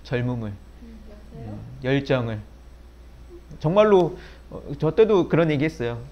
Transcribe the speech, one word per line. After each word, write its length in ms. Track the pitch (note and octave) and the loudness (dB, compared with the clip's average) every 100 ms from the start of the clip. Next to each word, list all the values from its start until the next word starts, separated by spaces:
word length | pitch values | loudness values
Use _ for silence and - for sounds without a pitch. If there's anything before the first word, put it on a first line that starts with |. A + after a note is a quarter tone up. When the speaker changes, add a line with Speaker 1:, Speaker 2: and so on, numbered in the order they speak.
Speaker 1:
젊음을, 460 | - B2 B2 B2 A2 | -4 -2 -2 -4 -6
Speaker 2:
음, 500 | G#2 - - A3+ A3+ - | -10 -16 -20 -18 -18 -18
맞아요. 420 | - - D3+ A2+ | -18 -18 -14 -12
Speaker 1:
음, 100 | G#2 A2+ C3 | -12 -14 -8
열정을. 560 | B2+ C#3 C#3 C3+ A#2 G#2+ G#2 - - - - - - - - - - - | 0 0 2 -2 0 -6 -10 -20 -20 -20 -20 -20 -20 -20 -20 -20 -18 -6
정말로, 580 | D3+ F#3+ G#3+ G3 E3 - - - - | 0 4 6 6 4 -2 -16 -20 -16
어, 120 | - - C#3+ | -14 -12 -2
저 160 | D#3 D#3+ | 0 4
때도 340 | A3 G3+ D#3+ | 6 6 4
그런 220 | D3+ E3 | 2 2
얘기 140 | D3 D#3 | 2 0
했어요. 360 | D#3+ A#2+ A#2+ A#2+ | -2 -6 -6 -12